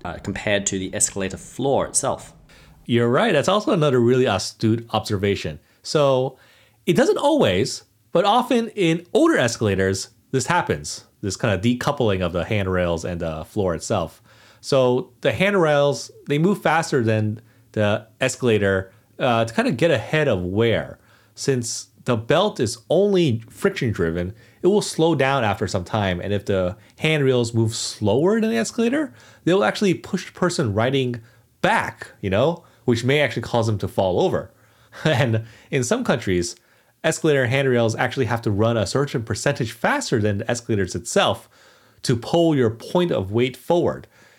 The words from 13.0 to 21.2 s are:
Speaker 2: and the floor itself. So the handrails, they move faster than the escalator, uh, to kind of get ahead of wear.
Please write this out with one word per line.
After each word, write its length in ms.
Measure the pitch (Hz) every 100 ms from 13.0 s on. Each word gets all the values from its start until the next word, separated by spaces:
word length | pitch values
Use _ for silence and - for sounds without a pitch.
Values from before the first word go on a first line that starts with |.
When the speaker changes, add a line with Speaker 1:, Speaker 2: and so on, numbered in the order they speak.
Speaker 2:
and 180 | 87 87
the 220 | 82 78 78
floor 280 | 107 95
itself. 480 | 80 - 107 80 - _ - - _
So 520 | - 135 127 127 - _
the 100 | 139
handrails, 800 | 110 196 202 160 143 143 139 - - -
they 100 | 147
move 240 | 175 202
faster 420 | 165 156 160 143
than 380 | 113 110 107 107 - _ _
the 340 | 110 104 104 - -
escalator, 720 | 131 - 123 107 98 95 95 - _ -
uh, 280 | 131 113 113
to 80 | -
kind 120 | 247
of 100 | 120
get 120 | 170
ahead 380 | 123 - 156 147
of 160 | 98
wear. 560 | 90 101 117 92 67 - _ _